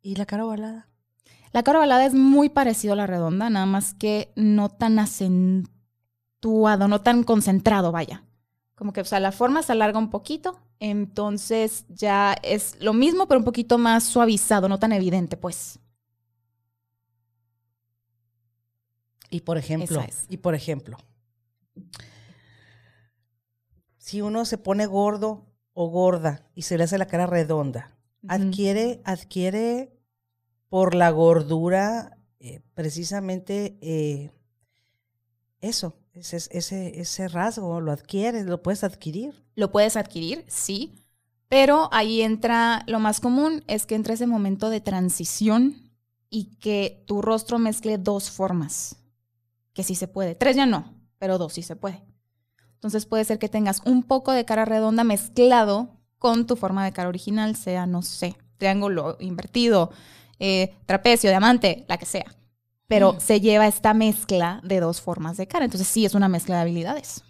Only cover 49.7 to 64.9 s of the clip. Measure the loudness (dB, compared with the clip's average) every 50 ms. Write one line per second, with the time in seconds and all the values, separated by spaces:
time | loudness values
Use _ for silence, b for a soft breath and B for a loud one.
49.7 | _ -10 -8 -6 -6 -6 -8 -8 -6 -6 -6 -6 -2 0 2 2 4 4 4 2
50.7 | 2 0 -4 -10 -20 _ _ _ _ _ -4 -2 -2 -2 -2 -6 -8 -12 -12 -14
51.7 | -14 -10 -10 -10 -10 -12 -20 _ _ _ _ _ _ _ _ _ _ _ _ _
52.7 | _ _ -8 -4 -4 -4 -4 -2 -2 -2 0 -2 -2 -4 -4 -4 -2 -2 0 0
53.7 | -2 -2 0 2 2 2 2 2 -2 0 0 0 0 0 0 0 0 0 0 0
54.7 | 0 0 2 2 2 2 2 2 2 0 -2 -4 4 6 6 8 8 6 4 4
55.7 | 2 -2 -2 -6 -10 _ _ _ _ _ 0 2 2 2 2 0 -2 -2 -2 -4
56.7 | -2 -2 -2 -4 -4 -4 -6 -6 -6 -6 -6 -4 -4 -2 -2 -2 -4 -6 -6 -4
57.7 | -4 -4 -2 -2 -4 -4 -4 -6 -8 -6 -6 -8 -8 _ _ _ _ _ -2 0
58.7 | 0 0 0 -2 -2 -2 -4 -6 -8 -8 -10 -10 -10 -10 -12 -4 _ 2 4 6
59.7 | 6 4 4 2 B B B B B B B B B B -2 0 2 2 0 -2
60.7 | -4 _ -4 -2 -2 2 4 4 4 6 4 4 4 6 6 6 4 6 4 2
61.7 | 0 0 -6 -8 -8 -8 -6 -8 -8 -8 -8 -10 -16 _ _ _ _ _ _ _
62.7 | _ _ _ _ 4 6 6 6 4 2 0 2 2 4 6 6 6 6 6 4
63.7 | 2 2 2 2 4 4 4 2 0 0 -2 -2 0 0 0 0 -4 -8 -6 -2
64.7 | 0 0 0 0